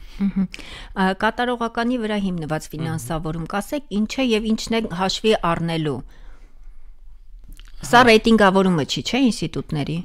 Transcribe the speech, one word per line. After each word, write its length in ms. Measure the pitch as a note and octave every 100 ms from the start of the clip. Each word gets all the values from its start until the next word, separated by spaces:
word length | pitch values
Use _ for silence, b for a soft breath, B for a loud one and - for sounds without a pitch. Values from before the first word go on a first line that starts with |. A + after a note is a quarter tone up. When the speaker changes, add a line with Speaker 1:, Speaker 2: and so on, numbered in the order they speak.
| -
Speaker 1:
Մհմ։ 380 | - G3+ F#3+ F#3+ B B B B
Ա, 140 | G3+ F#3+
կատարողականի 840 | G3 G#3+ A3+ B3 A#3+ A#3 A#3 A#3 B3+
վրա 180 | G#3+ G#3
հիմնված 460 | G3 F3+ D3 D#3
Speaker 2:
Մհմ։ 80 | -
Speaker 1:
ֆինանսավորում, 760 | D3+ - D#3+ - D#3+ D#3+ E3 D#3+
կասեք, 380 | G3+ - D4 -
ինչ 220 | G3 G#3+
է 160 | - B3+
և 220 | G#3+ A3
ինչն 280 | A3 - A3+
է 40 | A3
հաշվի 440 | E3 F#3+ - A3 G#3+
առնելու։ 600 | E3+ E3 E3 E3 D3+ B2+ - b b b b b - - - - - - - - - - - -
Սա 220 | - A#3+
Speaker 2:
Հա։ 0 |
Speaker 1:
ռեյտինգավորումը 800 | B3 A3 A3+ A3 G3+ F#3+ F#3 E3+
չի, 180 | B2+ -
չէ՞, 160 | - B3
ինստիտուտների։ 760 | C4 - D#3 C#3 - D3+ C#3 E3